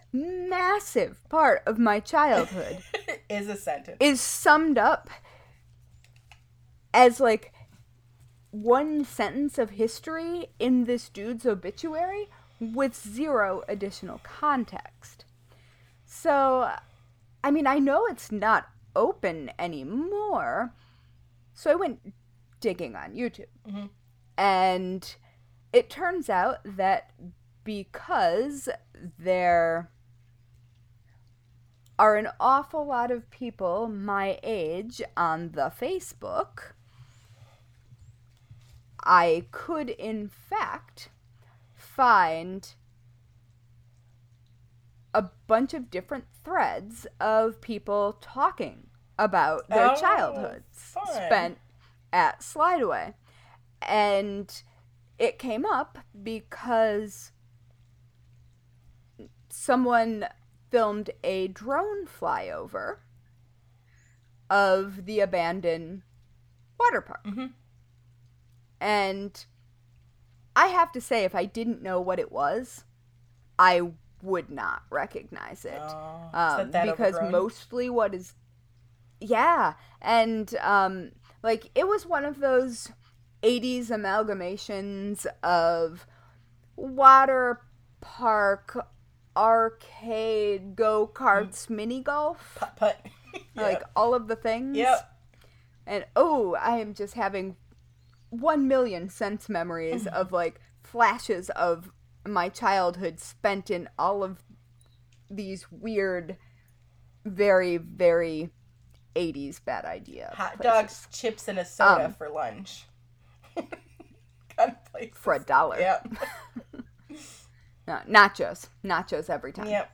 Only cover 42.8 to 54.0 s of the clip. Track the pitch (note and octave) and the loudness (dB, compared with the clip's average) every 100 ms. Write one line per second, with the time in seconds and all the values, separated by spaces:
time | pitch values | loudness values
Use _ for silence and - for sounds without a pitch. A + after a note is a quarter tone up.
42.8 | _ _ _ _ _ _ _ _ _ _ | _ _ _ _ _ _ _ _ _ _
43.8 | _ _ _ _ _ _ _ _ _ _ | _ _ _ _ _ _ _ _ _ _
44.8 | _ _ _ G#3+ F#3+ - - A3 C4+ D#4+ | _ _ _ -2 -2 -6 0 2 2 -6
45.8 | B3 F3+ - C4+ - - D4+ F4+ E3+ - | -8 -10 -8 -10 -12 -18 -4 0 0 -2
46.8 | G3 A#3 - - G#3+ A3 A3+ A3+ - G#3 | -10 -16 -16 -4 0 2 2 -2 -10 -10
47.8 | - G3+ G3+ - - C4 E4 F#4 C#3+ - | -4 -2 -2 -4 -12 -2 -2 0 -10 -12
48.8 | - - _ - G#3 F#3 D3+ D#3+ - G#3+ | -20 -20 _ -2 2 4 2 0 0 4
49.8 | A#3+ C#4+ F4+ G4 E3+ F#3 G#3 - - - | 6 4 2 2 0 -4 -8 -10 -18 -20
50.8 | - - G4+ C4 F3 G#3 F3 - _ _ | -14 -10 -6 -4 2 2 0 -6 _ _
51.8 | _ _ _ F3+ D#3 - - D4+ E4+ F4 | _ _ _ 2 4 2 -8 0 2 2
52.8 | G#3+ A#2 E2 - _ _ - - _ - | 0 -2 -6 -12 _ _ -20 -20 _ -12
53.8 | - G#3+ | -2 2